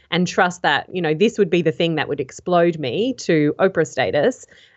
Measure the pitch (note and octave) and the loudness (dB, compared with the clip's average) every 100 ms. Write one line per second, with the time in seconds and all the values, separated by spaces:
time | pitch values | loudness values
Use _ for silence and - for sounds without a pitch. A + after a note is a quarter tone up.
0 | - E3+ F3+ - F#3 F3 E3+ C#3 - F#3 | -6 -2 0 2 0 0 0 0 -2 -4
1 | E3 D#3 A3 A3+ F#3+ F3 E3 - E3+ D#3 | -2 2 2 2 0 2 0 0 0 -2
2 | C3 C3+ B2+ - - F3 E3+ E3 C3+ C#3 | -4 -6 -8 -10 -2 2 2 0 -4 -4
3 | A#3+ B3 - D#3+ D3 - F#3+ F#3 D#3 - | -4 -4 0 2 2 2 0 0 -2 -2
4 | G#2+ C#3+ G3+ C4 - - - | 0 2 0 -2 -8 -20 -20